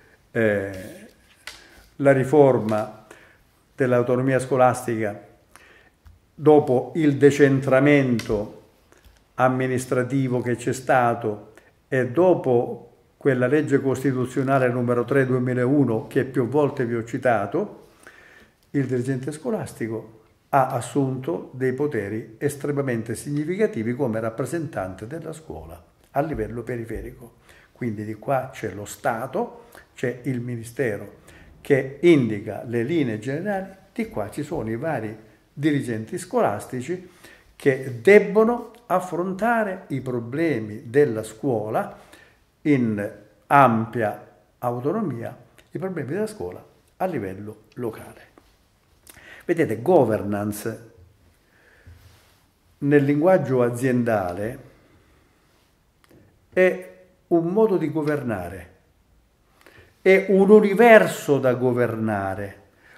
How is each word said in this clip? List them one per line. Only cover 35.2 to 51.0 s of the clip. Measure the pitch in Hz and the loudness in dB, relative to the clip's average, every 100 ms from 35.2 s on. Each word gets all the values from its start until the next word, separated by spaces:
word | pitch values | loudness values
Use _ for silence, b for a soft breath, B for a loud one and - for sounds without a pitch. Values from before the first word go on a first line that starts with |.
| b b b | b b b
dirigenti | - 151 147 120 110 110 - | -4 0 0 -2 -6 -6 -10
scolastici | - 247 170 104 - 127 131 180 - B B B B - | -4 0 0 -2 -8 -10 -8 -10 -12 B B B B -2
che | 143 131 131 120 | 0 0 -2 0
debbono | - 202 175 202 226 240 - - - | 6 6 6 2 2 0 -8 -14 -4
affrontare | 180 180 160 185 190 220 226 202 185 - | -4 -2 -6 -6 -4 -2 0 -2 -6 -8
i | 135 | -8
problemi | 127 123 117 143 165 123 107 107 127 | -6 -6 -6 -2 0 -2 -4 -12 -2
della | 135 139 110 | 2 4 2
scuola | 107 - 143 113 107 135 202 B B B B B B _ | -8 -6 -2 -2 -2 -4 -4 B B B B B B _
in | 156 139 117 104 101 - - _ - | 2 2 2 -2 -6 -10 -20 _ 2
ampia | 143 127 110 110 123 107 - - _ _ _ | 6 6 4 -2 -2 -2 -4 -12 _ _ _
autonomia, | 123 123 135 208 190 117 110 - - _ _ | -6 -4 -4 -4 -4 -6 -10 -14 -20 _ _
i | - | -10
problemi | 185 170 117 | -8 -8 -8
della | 175 214 | -6 -6
scuola | 214 87 90 - _ _ - | -8 -12 -12 -20 _ _ -8
a | 185 | -6
livello | 151 98 95 104 107 _ - | -6 -8 -10 -14 -18 _ -10
locale. | 117 107 104 - - _ _ _ _ _ _ _ - B B B B | -8 -10 -14 -20 -20 _ _ _ _ _ _ _ -20 B B B B
Vedete, | 170 117 107 | 0 0 -2
governance | 123 175 117 104 98 101 104 104 117 113 - - | 2 4 4 0 -2 -4 -4 -6 -8 -10 -14 -20